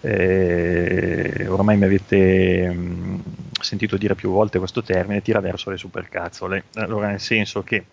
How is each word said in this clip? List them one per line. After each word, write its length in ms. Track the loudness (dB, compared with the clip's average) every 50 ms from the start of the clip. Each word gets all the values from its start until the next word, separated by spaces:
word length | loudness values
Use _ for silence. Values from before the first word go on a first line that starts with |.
eh, 1400 | 0 0 2 2 4 4 4 4 4 2 2 2 2 2 2 2 2 2 0 0 0 0 -2 -2 -2 -2 -4 -4 -4
ormai 300 | -2 0 2 4 6 6
mi 80 | 6 6
avete, 840 | 4 4 2 2 2 4 6 6 6 6 4 4 4 2 2 0 0
mh, 540 | -2 -4 -4 -6 -6 -6 -6 -6 -8 -8 -8 -10 -14 -14 -14 -12 -10 -8
sentito 380 | -8 -6 -4 -4 -4 -2 -2
dire 180 | -2 0 -2 -2
più 140 | -2 -2 0
volte 300 | 2 2 2 2 2 -2
questo 240 | -4 -2 -6 -8 -4
termine, 380 | -2 -2 -2 0 0 -4 -4
tira 180 | 0 0 0 0
verso 300 | 0 -2 -6 -6 -8 -8
le 80 | -8
supercazzole. 880 | -10 -10 -12 -12 -12 -12 -10 -10 -10 -10 -8 -10 -10 -8 -6 -6 -6 -6 _ -8
Allora, 320 | -8 -6 -4 -4 -4 -2
nel 120 | -4 -4 -6
senso 440 | -2 0 0 0 0 0 -4 -8 -4
che 220 | -2 -4 -4 -4 _